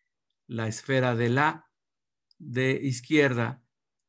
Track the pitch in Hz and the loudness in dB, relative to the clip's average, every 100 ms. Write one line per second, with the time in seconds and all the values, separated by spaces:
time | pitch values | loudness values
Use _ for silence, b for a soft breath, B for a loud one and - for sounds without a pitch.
0 | b _ _ _ - 113 113 107 - 135 | b _ _ _ -12 -6 -6 -6 -2 0
1 | 127 117 120 127 151 160 - _ _ _ | 2 2 2 2 2 -2 -10 _ _ _
2 | _ _ _ _ 151 123 131 135 139 120 | _ _ _ _ -10 -2 0 0 -2 -6
3 | - 156 143 120 117 135 _ _ _ _ | 0 2 4 2 -2 -6 _ _ _ _